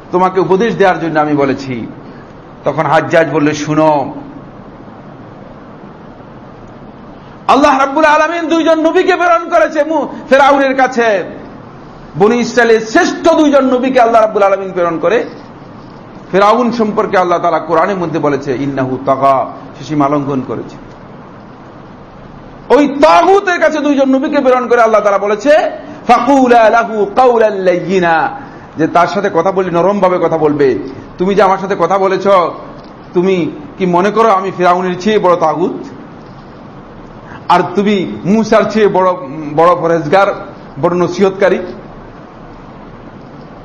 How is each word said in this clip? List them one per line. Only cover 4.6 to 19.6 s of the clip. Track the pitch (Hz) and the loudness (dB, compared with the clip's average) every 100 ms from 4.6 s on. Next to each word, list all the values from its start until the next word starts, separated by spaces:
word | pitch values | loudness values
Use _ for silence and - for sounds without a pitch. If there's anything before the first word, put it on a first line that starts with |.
| - - - - - - - - - - - - - - - - - - - - - - - - - - - - - | -20 -20 -20 -20 -20 -20 -20 -20 -20 -20 -20 -20 -20 -20 -20 -20 -20 -20 -20 -20 -20 -20 -20 -20 -20 -20 -20 -10 -2
আল্লাহ | 240 294 269 | 2 2 2
রাব্বুল | 277 285 | 0 2
আলামিন | 311 302 311 339 320 | 2 4 2 -2 -2
দুইজন | 330 311 320 | 0 2 2
নবীকে | 320 339 370 349 | 2 2 2 2
প্রেরণ | 349 339 339 | 2 0 0
করেছে | 339 311 302 | 0 0 -2
মু-, | 302 311 247 - - | -2 -2 -6 -8 0
ফেরাউনের | 269 277 277 269 269 | 4 4 4 2 0
কাছে। | 254 233 233 196 - - - - - - - - - 143 | -2 0 0 0 -4 -12 -18 -20 -20 -20 -20 -20 -10 0
বনি | 208 240 | 2 2
ইসরায়েলের | 233 240 233 226 | -2 0 2 2
শ্রেষ্ঠ | - 330 359 - 349 | 2 0 0 0 0
দুইজন | 320 302 277 | 2 4 2
নবীকে | 262 247 262 254 | 2 0 0 2
আল্লাহ | 233 226 | 4 4
রাব্বুল | 214 202 | 2 2
আলামিন | 196 190 190 | 0 0 -4
প্রেরণ | 180 170 160 | -4 -2 -2
করে। | 170 226 - - - - - - - - - - - | -2 -2 -4 -12 -20 -20 -20 -20 -20 -20 -20 -20 -4
ফেরাউন | 180 208 233 240 | 0 2 2 0
সম্পর্কে | - 214 208 208 196 | -2 -2 -2 -2 0
আল্লাহ | 180 170 | 0 0
তাআলা | 170 160 | 0 -2
কোরআনের | - 180 185 190 | -2 0 0 -2
মধ্যে | 170 156 | -4 -2
বলেছে, | 147 135 143 | -2 -2 -4
'ইন্নাহু | 120 139 135 127 131 - | -4 -4 -4 -4 -4 -2
তাগা,' | 131 135 135 117 - | 0 2 0 -2 -8